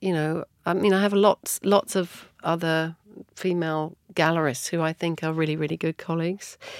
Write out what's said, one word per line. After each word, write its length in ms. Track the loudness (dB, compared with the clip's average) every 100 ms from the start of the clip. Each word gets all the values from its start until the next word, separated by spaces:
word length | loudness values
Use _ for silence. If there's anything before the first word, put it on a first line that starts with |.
you 120 | -2
know, 320 | 0 0 -4 -8 _ -4
I 80 |
mean, 200 | 0 2
I 80 | 4
have 120 | 4
lots, 460 | 4 4 4 -2 -4
lots 320 | 2 2 2 -2
of 340 | -4 -8 -20 _
other 520 | -4 -2 0 0 -2 -6 -18 -20 -20 -6
female 600 | -2 0 0 -2 -4 -8 -6
gallerists 560 | 2 2 4 2 0 -4
who 120 | -2
I 120 | -2
think 300 | -2 -4 -2
are 100 | -2
really, 220 | 0 0 0
really 220 | -2 -2
good 200 | -4 -4
colleagues. 600 | -4 -2 -2 -4 -10 -18 -16